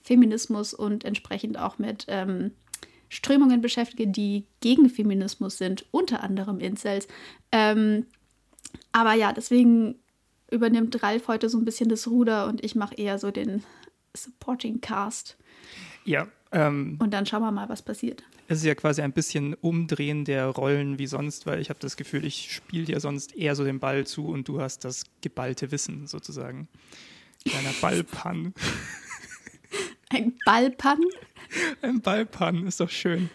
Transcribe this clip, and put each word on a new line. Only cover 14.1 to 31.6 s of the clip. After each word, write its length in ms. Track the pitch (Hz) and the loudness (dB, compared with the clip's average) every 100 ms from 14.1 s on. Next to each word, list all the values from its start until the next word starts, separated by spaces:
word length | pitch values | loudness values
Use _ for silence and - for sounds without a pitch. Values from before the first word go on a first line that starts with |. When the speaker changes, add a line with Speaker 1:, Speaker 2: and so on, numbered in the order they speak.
| - | -16
Speaker 1:
Supporting 640 | - - - 254 226 226 | -16 -14 -6 -4 -4 -6
Cast. 560 | - 208 202 - - - _ - - - - - - | -4 -4 -4 -6 -12 -20 _ -20 -20 -20 -20 -12 -2
Speaker 2:
Ja, 220 | 143 - _ _ | -2 -2 _ _
ähm, 460 | 180 151 143 143 151 | 2 2 2 -4 -2
Speaker 1:
Und 120 | 214 | -2
dann 120 | 202 196 | 0 -2
schauen 140 | 214 | 0
wir 80 | 226 | 0
mal, 160 | 202 202 | -2 -6
was 120 | 220 | -10
passiert. 400 | - - 233 - - - _ | -10 -8 -8 -8 -18 -20 _
Speaker 2:
es 120 | 156 | 0
ist 60 | 156 | 2
ja 80 | 147 | 2
quasi 260 | 156 147 | 2 2
ein 80 | 147 | 0
bisschen 400 | 135 156 151 143 - | -2 -2 -2 -4 -2
Umdrehen 680 | 170 170 165 151 143 147 143 | -2 0 -2 -2 -2 -2 0
der 200 | 135 131 | 0 0
Rollen 500 | 131 135 143 143 135 | 0 2 2 0 -4
wie 60 | 135 | -4
sonst, 380 | 135 147 - - | -4 -6 -6 -6
weil 120 | 156 | -4
ich 80 | 156 | -6
habe 80 | 151 | -8
das 180 | 139 - | -10 -10
Gefühl, 280 | 139 143 151 | -8 -6 -6
ich 260 | - - | -8 -10
spiele 320 | - - 170 160 | -14 -8 -6 -2
dir 140 | 147 | -2
sonst 360 | 143 143 - - | -2 -6 -8 -4
eher 200 | 156 143 | -2 0
so 80 | |
den 160 | 139 135 | -2 -2
Ball 260 | 135 139 - | -2 -2 -2
zu 180 | - 151 | -6 -6
und 200 | 165 131 | -6 -6
du 120 | 135 | -6
hast 240 | 135 - 127 | -6 -8 -10
das 180 | 127 - _ | -10 -14 _
geballte 500 | - - 127 127 131 | -10 -6 -6 -6 -6
Wissen 340 | 143 - 151 143 | -6 -6 -8 -12
sozusagen. 600 | 147 - 143 131 131 156 - _ - - - - _ - | -14 -12 -12 -10 -12 -14 -18 _ -20 -20 -20 -20 _ -4
Kleiner 280 | 139 135 139 | -4 -4 0
Speaker 1:
<laughs> 60 | |
Speaker 2:
Ballpann. 720 | 170 175 170 - - 175 165 - - - - - - - - - - - _ 403 370 - _ | 2 2 -2 -8 -8 -6 -6 -6 -6 -6 -8 -14 -16 -18 -16 -18 -20 -20 _ -8 -8 -10 _
Speaker 1:
Ein 240 | 247 226 - - | 0 0 0 4
Ballpann? 540 | 226 254 254 277 285 339 370 - - - 339 | 6 4 2 2 4 2 0 -16 -20 -10 -4